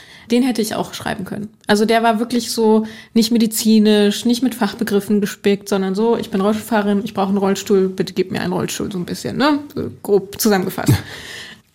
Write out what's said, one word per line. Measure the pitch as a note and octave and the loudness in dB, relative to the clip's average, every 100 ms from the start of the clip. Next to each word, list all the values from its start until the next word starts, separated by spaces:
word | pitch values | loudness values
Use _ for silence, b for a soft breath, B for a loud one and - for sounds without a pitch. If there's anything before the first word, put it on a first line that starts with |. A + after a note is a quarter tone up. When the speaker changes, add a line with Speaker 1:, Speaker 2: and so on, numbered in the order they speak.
| B B B | B B B
Speaker 1:
den | A#3+ | 2
hätte | C4 A#3 | 2 0
ich | - | -2
auch | - - | -4 -6
schreiben | - - - | -6 -8 -6
können. | F#3+ G#3 G#3 _ - | -8 -10 -10 _ 0
Also | G#3 | 2
der | A3 A3+ | 4 2
war | A#3 G#3+ | 2 0
wirklich | A#3+ A#3+ A#3 | 0 -2 -2
so | - A3 A3 A3 B B | 0 4 4 0 B B
nicht | A3+ A3 | 0 2
medizinisch, | A#3 A3+ - A3 A3 G#3+ G#3 G#3 G#3 | 2 2 0 4 6 6 4 4 2
nicht | A#3+ A#3+ | 0 0
mit | B3+ | 0
Fachbegriffen | - G3+ - G#3 G3+ G3+ G#3 | 0 -4 -4 -2 0 2 0
gespickt, | G3 - G3+ G3+ G3+ | 0 -2 0 0 0
sondern | G3 F#3+ | -2 0
so, | F#3+ A3+ A#3 | 0 0 0
„Ich | - | -2
bin | G3 | 0
Rollstuhlfahrerin, | G#3 G#3+ - A3 G3+ G3+ | 0 0 0 0 2 0
ich | - | -2
brauche | - F#3+ | -2 0
einen | G3 | 2
Rollstuhl, | F#3+ G3 - G3 F#3+ | 0 0 2 2 2
bitte | F#3 E3+ | -2 -4
gib | - - | -2 -4
mir | - | -2
einen | F3+ | -4
Rollstuhl“, | F#3 - - - | -2 -4 -4 -6
so | F#3+ | -6
ein | |
bisschen, | F3 F#3 - - | -8 -8 -6 0
ne? | C#4+ C#4+ D4 | 0 0 -4
So | - - - | -8 -8 -8
grob | - G3+ F#3+ - | 0 0 0 -2
zusammengefasst. | G#3+ G3 F#3+ - - | 0 2 0 -2 2
Speaker 2:
<laughs> | - B B B B B B _ | 2 B B B B B B _